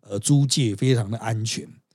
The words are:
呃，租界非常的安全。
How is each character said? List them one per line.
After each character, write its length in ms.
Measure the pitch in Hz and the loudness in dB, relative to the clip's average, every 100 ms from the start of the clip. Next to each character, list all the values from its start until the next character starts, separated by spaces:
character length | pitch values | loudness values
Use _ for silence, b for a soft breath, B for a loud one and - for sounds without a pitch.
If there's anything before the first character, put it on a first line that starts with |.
呃， 160 | - 101 | -8 -4
租 280 | - 143 139 | 2 4 4
界 300 | - 113 98 | 2 0 0
非 180 | 131 | 2
常 160 | 120 98 | 2 0
的 80 | 113 | -4
安 260 | 113 113 | -4 -2
全。 240 | 113 - - - _ | -4 -6 -10 -18 _